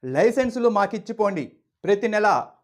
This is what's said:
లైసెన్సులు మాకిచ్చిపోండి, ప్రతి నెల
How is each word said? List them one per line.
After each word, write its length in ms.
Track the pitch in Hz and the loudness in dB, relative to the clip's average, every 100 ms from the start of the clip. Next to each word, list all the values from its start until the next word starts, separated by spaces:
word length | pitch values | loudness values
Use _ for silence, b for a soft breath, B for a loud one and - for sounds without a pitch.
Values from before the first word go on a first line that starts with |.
లైసెన్సులు 640 | 127 135 214 240 254 247 233 208 | -4 2 2 2 -2 0 0 2
మాకిచ్చిపోండి, 640 | 196 214 196 220 208 185 120 _ _ _ | -2 -4 -10 -4 -2 -2 -10 _ _ _
ప్రతి 240 | 160 202 226 | -2 0 0
నెల 140 | 214 208 170 - _ | 0 2 2 -2 _